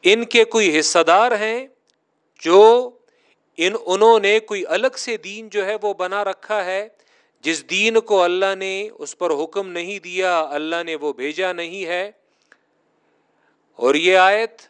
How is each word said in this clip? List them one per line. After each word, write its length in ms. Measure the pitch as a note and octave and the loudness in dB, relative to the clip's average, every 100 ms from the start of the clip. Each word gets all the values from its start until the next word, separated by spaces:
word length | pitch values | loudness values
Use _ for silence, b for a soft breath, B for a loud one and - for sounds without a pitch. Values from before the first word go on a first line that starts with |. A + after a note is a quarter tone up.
ان 220 | F3+ A3 | 4 2
کے 200 | G#3 A#3+ | 2 2
کوئی 340 | A3 A3+ G3+ D#3 | 2 2 2 2
حصہ 200 | D3+ F3 | 0 2
دار 340 | D#3+ F3+ A#3+ | 4 4 2
ہیں 340 | A3 G#3+ A#3 C4+ _ _ _ _ _ _ _ | 0 -4 -6 -10 _ _ _ _ _ _ _
جو 480 | D#3+ F#3 A3 A#3+ B3 _ _ _ _ _ _ - | 4 8 8 6 0 _ _ _ _ _ _ -4
ان، 160 | F3 G#3+ D#3 | -4 -4 -4
انہوں 340 | F#3 A3 A3+ | 2 6 6
نے 200 | G3 A3 | 4 0
کوئی 260 | G#3+ G3+ D#3 | -2 -8 -4
الگ 280 | F3 B3+ B3+ | -2 -2 -4
سے 180 | - A3 | -10 -10
دین 320 | F#3 G#3 A3 | -10 -18 -10
جو 180 | G3+ G3 | -6 -4
ہے 100 | G#3+ | -4
وہ 120 | G#3 | -4
بنا 300 | F#3 F#3 G3 | -4 -6 -4
رکھا 400 | G3+ F#3 - G#3+ | -6 -8 -6 -4
ہے، 240 | F3+ F#3+ G#3+ _ _ _ _ _ | -4 -6 -8 _ _ _ _ _
جس 300 | D3 D#3+ - | -6 -6 -4
دین 300 | F#3 G#3+ A3+ | -2 0 0
کو 220 | A3 G3+ | 2 2
اللہ 320 | F3 F3+ G3 | 2 0 -2
نے 340 | F#3+ F#3+ F#3+ G#3+ - | -4 -6 -8 -10 -14
اس 200 | D3 - | -18 -8
پر 120 | - D3 | -4 -4
حکم 240 | F#3+ G3+ G3 | -4 -6 -8
نہیں 300 | F3 F3 G3+ | -10 -10 -12
دیا، 420 | F3+ F3+ F#3 F3 D3+ | -10 -4 -2 -2 -2
اللہ 320 | D3 D#3 E3+ | -6 -6 -6
نے 140 | E3+ D#3+ | -6 -8
وہ 160 | D3 | -8
بھیجا 400 | A#2+ C#3 D#3 F#3 | -6 -8 -6 -6
نہیں 340 | F3 E3+ F#3+ E3+ | -6 -10 -10 -8
ہے۔ 240 | F3 G3 G#3+ _ _ _ _ _ _ _ _ _ _ _ _ _ _ _ | -8 -8 _ _ _ _ _ _ _ _ _ _ _ _ _ _ _ _
اور 200 | - B2 | -4 0
یہ 220 | D3 E3+ F#3 | 0 2 4
آیت 460 | F#3 G#3 A3+ _ _ | 4 2 -4 _ _